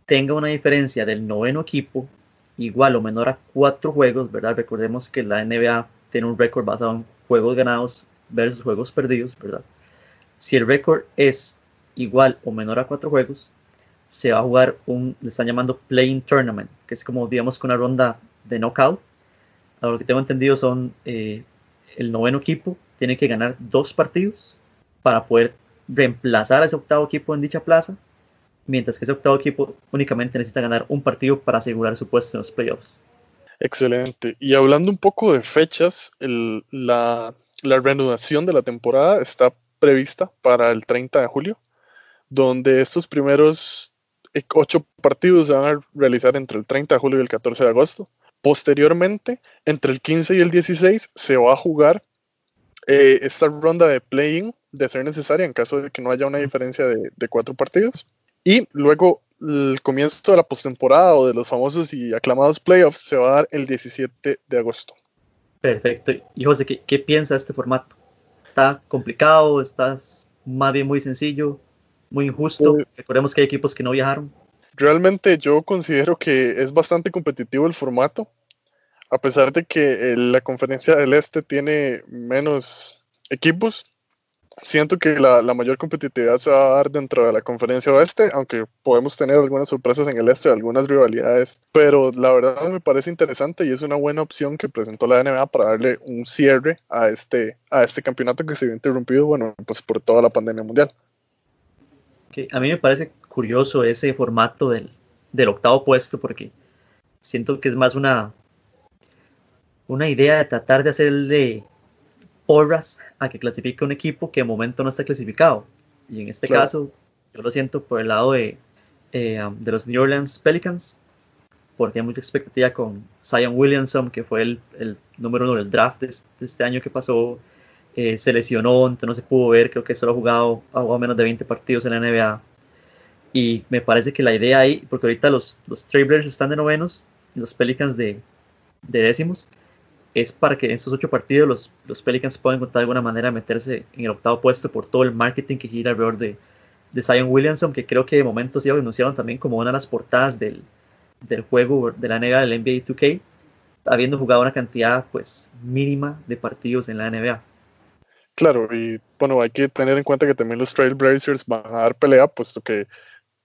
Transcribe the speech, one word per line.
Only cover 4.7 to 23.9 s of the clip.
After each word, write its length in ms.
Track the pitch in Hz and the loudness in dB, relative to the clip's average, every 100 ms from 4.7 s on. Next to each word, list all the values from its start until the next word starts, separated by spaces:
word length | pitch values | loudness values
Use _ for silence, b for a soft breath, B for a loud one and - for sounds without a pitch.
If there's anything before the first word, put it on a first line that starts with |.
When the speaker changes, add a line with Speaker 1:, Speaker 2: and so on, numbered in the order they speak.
| 110 110 123 - | -6 -6 -6 -8
Speaker 1:
que 140 | 131 | -8
la 200 | 107 104 | -4 -4
N 160 | 110 117 | -4 -2
B 100 | 117 | 0
A 180 | 117 113 _ _ | 0 -6 _ _
tiene 160 | 117 117 | -6 -4
un 120 | 110 | -2
récord 260 | 117 127 | -2 0
basado 280 | 107 113 113 | -4 -4 -4
en 140 | 113 113 _ - | -6 -10 _ 0
juegos 260 | 120 117 | 0 2
ganados 500 | 127 123 120 123 - _ _ _ | 0 0 -2 -6 -12 _ _ _
versus 320 | 113 120 120 | -4 -4 -4
juegos 280 | 117 107 131 | -6 -6 -4
perdidos, 460 | - 131 123 123 - | -4 -2 -2 -4 -12
¿verdad? 240 | 101 - - _ b b b b b _ | -14 -14 -16 _ b b b b b _
Si 180 | - 131 | -2 0
el 100 | 113 | 2
récord 360 | 139 160 156 - - | 0 2 0 -2 0
es 420 | 139 135 - - _ _ _ | 0 0 -10 -16 _ _ _
igual 440 | - 120 127 131 120 | -12 -2 2 2 2
o 60 | 123 | -8
menor 280 | 110 107 113 | -8 -4 -4
a 60 | 131 | -4
cuatro 220 | 143 - | -8 -2
juegos, 440 | 143 123 139 _ _ _ _ _ _ _ | -2 -2 -6 _ _ _ _ _ _ _
se 240 | - 123 | -4 0
va 60 | 113 | 0
a 40 | |
jugar 340 | 127 127 131 - - | 2 4 4 0 -8
un, 300 | 123 127 - | -6 -6 -8
le 100 | 117 | -12
están 160 | - 117 | -6 -4
llamando 320 | 120 127 127 - | -2 -4 -6 -2
Play-in 340 | 127 131 135 | 0 0 -2
Tournament, 480 | - 139 120 104 104 _ - | 0 0 0 -6 -12 _ -16
que 80 | |
es 80 | 117 | -14
como, 240 | - 123 117 | -8 -8 -4
digamos, 320 | 123 123 - | -4 -4 -6
que 80 | 127 | -4
una 100 | 123 | -2
ronda 440 | 123 131 123 - _ _ | -2 0 0 -2 _ _
de 140 | 107 117 | -10 -6
knockout. 420 | 113 127 135 196 _ _ _ _ _ _ _ - | -4 0 0 0 _ _ _ _ _ _ _ -8
A 60 | 120 | -6
lo 120 | 117 | -4
que 60 | |
tengo 160 | 117 127 | -2 -2
entendido 360 | 135 131 135 135 | 0 -2 0 2
son, 380 | 127 127 123 - | 0 -2 -6 -12
eh, 380 | - 117 107 107 - _ _ _ _ - | -12 -8 -8 -10 -16 _ _ _ _ -10
el 160 | 120 | -6
noveno 260 | 113 117 139 | 0 0 0
equipo 380 | 151 156 185 180 _ - | -2 -4 -6 -12 _ -8
tiene 180 | 123 131 | -4 0
que 100 | 135 | 0
ganar 300 | 113 117 127 | 0 -4 -6
dos 340 | 120 131 147 | -10 -8 -6